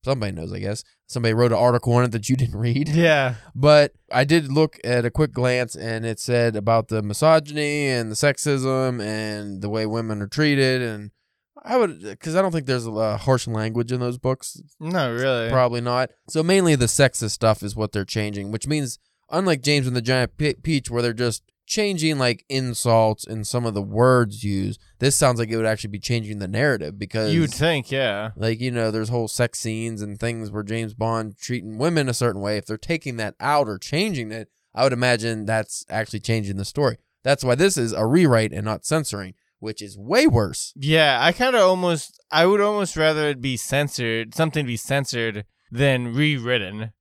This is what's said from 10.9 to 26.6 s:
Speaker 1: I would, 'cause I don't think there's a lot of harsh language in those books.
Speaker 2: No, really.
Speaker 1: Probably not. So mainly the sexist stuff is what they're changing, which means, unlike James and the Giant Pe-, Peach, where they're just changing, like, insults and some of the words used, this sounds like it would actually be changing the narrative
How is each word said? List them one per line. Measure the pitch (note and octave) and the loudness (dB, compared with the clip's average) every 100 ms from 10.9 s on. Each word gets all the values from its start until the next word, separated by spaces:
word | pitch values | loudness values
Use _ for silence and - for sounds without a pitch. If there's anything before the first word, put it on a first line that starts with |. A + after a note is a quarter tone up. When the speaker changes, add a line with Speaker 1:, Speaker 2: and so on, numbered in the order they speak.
| G#2+ G#2 _ _ _ _ _ | -8 -14 _ _ _ _ _
Speaker 1:
I | - B3+ | -2 0
would, | G#3+ G#2 G2 G2 | 0 -2 -12 -12
'cause | D#3+ E3 | -4 0
I | |
don't | F#3+ | 0
think | E3 C3 | 0 -2
there's | B2+ A2+ | -2 -2
a | |
lot | G#2+ A2 | -2 0
of | G#2 | 0
harsh | A2+ C3 - | 2 2 2
language | A2 A2 A2+ A#2 | -4 -2 -2 -2
in | B2+ | -2
those | B2 B2 | -4 -4
books. | C3+ C3 - - D3 - | -4 -4 -6 -16 -20 -14
Speaker 2:
No, | D#3 F3+ C3+ | -6 -2 -2
really. | A#2 C3 B2+ A#2 | 0 0 0 2
Speaker 1:
Probably | B2+ B2 A#2+ | 4 4 2
not. | A#2+ B2 B2+ _ - | -2 0 -2 _ -6
So | D#3+ | -2
mainly | D#3+ G3 F3 | 4 4 6
the | C#3+ A#2+ | 4 4
sexist | - C3+ - A2 | 4 2 2 -6
stuff | - A2+ G#2+ | 0 2 2
is | G#2 A2+ | -2 -6
what | G#2+ | -4
they're | G#2+ F#2+ | -4 -4
changing, | A2 G#2 G2+ G2 | -4 -4 -6 -8
which | A2 C3+ | -8 -4
means, | D3+ C3+ - _ _ - | -4 -4 -8 _ _ -6
unlike | D#3+ F#3+ D3+ | -2 0 0
James | B2 D3 B2+ | 2 2 2
and | B2 | -2
the | |
Giant | A#2 C3 B2 - | 0 0 0 -2
Pe-, | D3+ - | -4 -2
Peach, | - D3+ - | -2 -2 -2
where | A#2+ | -2
they're | A#2+ | -2
just | A2+ B2 A2 _ _ - | 0 -2 -2 _ _ -8
changing, | - G#3 F#3 D#3 D3+ | -2 0 0 0 2
like, | B2 A#2+ - | 0 0 -4
insults | C3+ C3 A#2 A#2+ A2+ A2 G#2+ - | -4 -4 -2 2 4 4 0 -6
and | A2 G#2 | -8 -4
some | B2 A#2 | -4 -2
of | |
the | G2+ | -4
words | G2+ G#2 B2 B2+ A#2 G#2+ | -2 4 6 6 2 -2
used, | G#2+ G2 G2 G#2 _ - | -4 -2 -2 -6 _ -2
this | C3 C#3 | 0 2
sounds | C#3 A#2+ | 2 2
like | A2+ | -2
it | A2+ | 0
would | A2 | 0
actually | A2 G#2+ | -2 -6
be | G2+ | -8
changing | - A#2+ G#2+ G#2+ | -4 -4 -4 -8
the | F#2+ | -6
narrative | G#2+ | 0